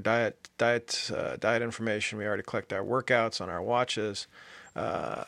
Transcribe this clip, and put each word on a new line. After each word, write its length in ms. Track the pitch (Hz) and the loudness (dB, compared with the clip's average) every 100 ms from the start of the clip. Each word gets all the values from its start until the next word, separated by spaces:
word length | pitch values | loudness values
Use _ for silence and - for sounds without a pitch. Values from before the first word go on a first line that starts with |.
diet, 460 | 104 117 110 - - - | 2 4 2 -2 -14 2
diet, 540 | 117 120 117 - - | 2 2 0 -6 -2
uh, 220 | 98 - - | -2 -2 0
diet 260 | 107 117 | 2 2
information. 560 | 117 113 113 107 - 107 | 0 -2 -2 0 -2 -2
We 80 | 104 | -2
already 160 | 101 | -2
collect 300 | - 110 - | -2 -4 -2
our 100 | 98 | -4
workouts 580 | 101 127 - 123 113 - | 0 0 4 4 4 -2
on 80 | 92 | -4
our 140 | 85 | -4
watches. 640 | 98 120 123 110 107 98 - - - - - | 2 2 2 0 -2 -4 -10 -18 -20 -20 -12
Uh, 500 | - 110 82 65 - | -6 -2 -2 -4 -6